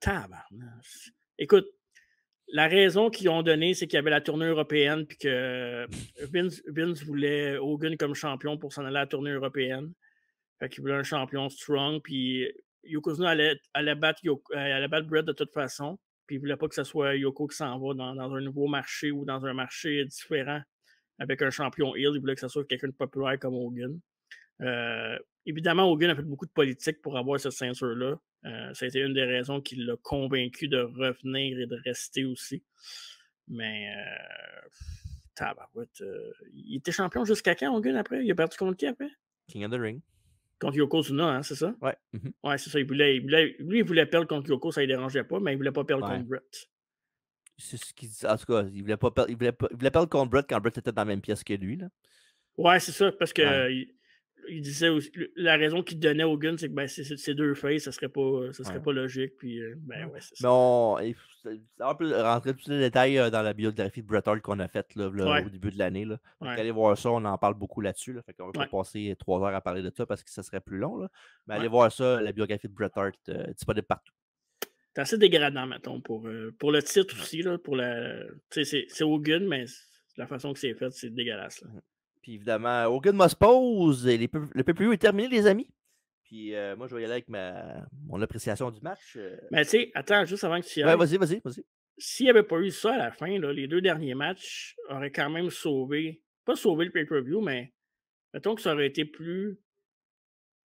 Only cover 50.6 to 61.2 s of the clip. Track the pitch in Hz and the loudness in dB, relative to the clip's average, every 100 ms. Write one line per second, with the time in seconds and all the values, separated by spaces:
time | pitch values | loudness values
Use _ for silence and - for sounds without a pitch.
50.6 | 113 - 120 110 104 98 - 104 - 98 | 0 -2 -4 -2 0 -2 -2 -4 -4 -4
51.6 | 95 127 175 _ _ _ _ _ _ - | -4 -8 -10 _ _ _ _ _ _ 4
52.6 | 170 180 170 - 196 - 165 - 143 135 | 6 6 4 2 2 2 0 4 4 4
53.6 | 127 131 131 _ _ _ _ _ - 160 | 2 -2 -8 _ _ _ _ _ -14 -10
54.6 | 143 143 165 151 139 180 156 - 165 156 | -8 2 4 4 0 -8 -10 0 4 6
55.6 | 156 175 175 160 156 147 160 151 156 165 | 4 0 -4 0 2 4 2 2 0 -2
56.6 | 151 139 139 - 143 143 - 139 147 139 | -4 -6 -6 -8 -10 -8 -4 0 0 0
57.6 | 143 151 139 - 131 143 135 131 127 135 | 0 -2 -4 -8 -6 -2 0 0 -4 -10
58.6 | 117 131 151 131 131 131 131 - 127 117 | -10 -6 -2 -2 -2 -4 -6 -8 -12 -10
59.6 | 113 160 151 110 160 139 - - 123 127 | -10 -12 -14 -12 -12 -14 -18 -2 4 6
60.6 | 127 123 113 98 110 - | 6 6 4 2 -2 -8